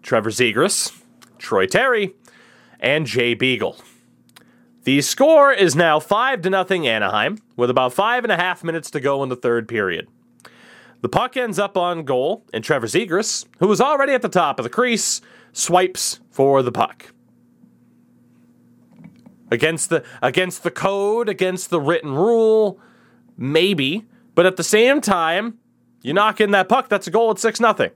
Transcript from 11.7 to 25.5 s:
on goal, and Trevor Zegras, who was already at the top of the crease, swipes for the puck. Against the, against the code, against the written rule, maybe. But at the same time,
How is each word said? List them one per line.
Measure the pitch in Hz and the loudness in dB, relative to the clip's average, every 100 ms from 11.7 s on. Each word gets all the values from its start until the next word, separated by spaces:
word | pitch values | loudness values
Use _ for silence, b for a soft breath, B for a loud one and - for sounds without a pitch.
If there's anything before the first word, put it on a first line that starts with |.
| 190 | -2
on | 175 170 | -4 -6
goal, | 139 127 139 220 _ | -4 -4 -2 -6 _
and | 113 | -10
Trevor | - 143 113 | -4 -4 0
Zegras, | 165 220 175 220 - - _ | -4 -2 -4 -4 -8 -10 _
who | 185 | 0
was | 190 | 0
already | 269 294 277 | 0 0 0
at | 262 | -2
the | 202 | -2
top | 180 156 139 | -2 -2 -4
of | |
the | 120 | -6
crease, | - 247 226 - - b b b | -2 -2 -2 -4 -6 b b b
swipes | - - 175 185 185 - - _ | -10 0 2 2 -2 -8 -8 _
for | - 135 135 | 0 4 4
the | 123 | 2
puck. | - - - - _ _ _ _ _ _ _ _ _ _ _ _ _ _ _ _ _ _ - - - - _ - | -2 -4 -6 -20 _ _ _ _ _ _ _ _ _ _ _ _ _ _ _ _ _ _ -20 -20 -20 -20 _ -8
Against | 120 156 165 - | -2 0 -2 -2
the, | 165 B B | -4 B B
against | 127 139 185 - | -2 0 -2 -4
the | 175 | -8
code, | - 196 196 202 226 226 | -2 -2 0 -2 -2 -2
against | 190 185 180 - | -2 -2 -4 -4
the | 170 | -4
written | 143 165 151 | 0 -2 -2
rule, | 135 202 233 220 220 214 185 b b b b b - | -2 2 2 4 2 2 -4 b b b b b -8
maybe. | 131 156 185 175 135 190 - b b - | -2 2 2 0 -2 -4 -8 b b 2
But | 180 | 2
at | 185 | 2
the | |
same | 165 208 240 285 | 0 4 4 4
time, | 208 185 160 175 226 | 0 0 0 -2 -4